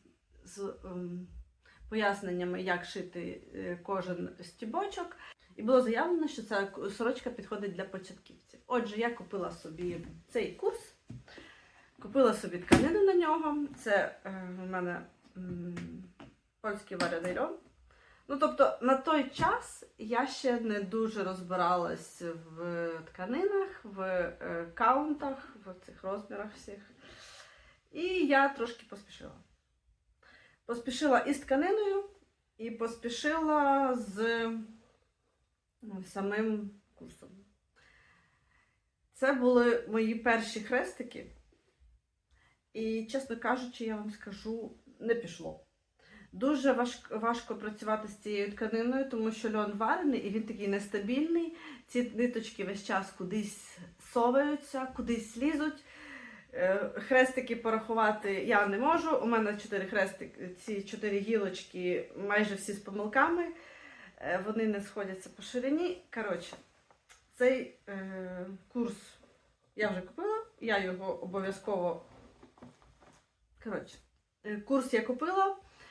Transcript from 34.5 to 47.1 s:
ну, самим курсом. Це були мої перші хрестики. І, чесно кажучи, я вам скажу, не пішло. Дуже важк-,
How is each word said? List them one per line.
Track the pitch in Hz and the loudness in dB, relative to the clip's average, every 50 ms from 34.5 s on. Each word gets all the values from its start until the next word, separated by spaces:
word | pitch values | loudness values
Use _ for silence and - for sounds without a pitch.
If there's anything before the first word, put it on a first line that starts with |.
| 226 226 220 214 - - - _ _ _ _ _ _ _ _ _ _ _ _ _ _ _ _ _ _ _ | -4 -6 -8 -10 -16 -20 -20 _ _ _ _ _ _ _ _ _ _ _ _ _ _ _ _ _ _ _
ну, | - 214 196 185 185 | -12 -10 -10 -10 -10
самим | - - 196 196 202 208 214 220 220 214 208 208 202 - - _ _ _ | -8 -6 -4 -2 0 0 2 2 2 0 -2 -4 -6 -10 -14 _ _ _
курсом. | - - - - - - - 185 196 196 _ _ _ _ _ _ _ _ _ _ _ _ _ _ _ _ _ _ _ _ _ _ _ _ _ _ _ _ _ _ _ _ _ | -20 -20 -20 -20 -20 -20 -20 -20 -20 -20 _ _ _ _ _ _ _ _ _ _ _ _ _ _ _ _ _ _ _ _ _ _ _ _ _ _ _ _ _ _ _ _ _
Це | _ - 262 269 | _ 2 4 4
були | 285 254 247 247 247 240 240 240 233 - - - | 4 6 6 8 8 8 8 8 6 4 2 0
мої | 214 226 220 220 226 | 2 2 2 2 2
перші | 226 - 247 226 220 214 - - 220 | 2 4 4 4 4 2 -2 -6 -6
хрестики. | - - 247 254 370 370 - - 240 - - - - - - - - _ _ _ _ _ _ _ - - _ _ _ _ _ _ _ _ _ _ _ _ _ _ _ _ | -4 0 0 0 0 -2 -6 -10 -10 -10 -12 -14 -14 -16 -18 -20 -20 _ _ _ _ _ _ _ -20 -20 _ _ _ _ _ _ _ _ _ _ _ _ _ _ _ _
І, | - 220 220 220 220 226 220 | -8 -4 -2 -2 -2 -2 -2
чесно | - - 269 269 - 233 | -2 -4 -4 -2 -4 -6
кажучи, | 233 - 226 254 254 254 247 - - 233 | -2 0 2 2 2 0 -6 -8 -6 -4
я | 220 214 | -4 -4
вам | 214 208 214 | -4 -6 -8
скажу, | 208 - - 208 196 - - 220 226 233 214 - - - _ - - - | -10 -10 -12 -12 -12 -10 -8 -6 -6 -6 -8 -10 -12 -16 _ -20 -16 -4
не | 208 233 226 | 0 0 0
пішло. | - - 160 - - 160 156 - - - _ _ _ _ _ _ _ _ - - - - - | 0 0 -4 -10 -10 -10 -10 -10 -12 -16 _ _ _ _ _ _ _ _ -20 -20 -20 -20 -18
Дуже | - 185 240 285 302 254 254 277 | -6 0 2 2 4 4 4 4
важк-, | 233 233 240 240 - - - - | 4 4 2 0 -2 -6 -8 -8